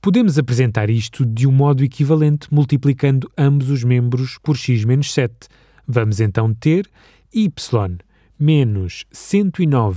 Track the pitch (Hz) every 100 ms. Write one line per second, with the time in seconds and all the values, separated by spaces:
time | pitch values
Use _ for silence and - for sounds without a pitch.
0 | 202 202 226 147 127 123 127 107 107 113
1 | 107 - 123 110 135 135 143 135 139 -
2 | 143 156 151 147 - 147 139 143 143 131
3 | 143 135 127 - 139 143 131 139 120 123
4 | 120 127 131 - - 143 - 120 110 131
5 | 143 - 120 - - _ _ _ - 120
6 | 110 104 110 95 113 110 151 170 202 _
7 | _ _ _ 220 214 - - 117 95 87
8 | _ _ _ _ 147 151 123 104 92 -
9 | - - - 196 202 160 165 135 107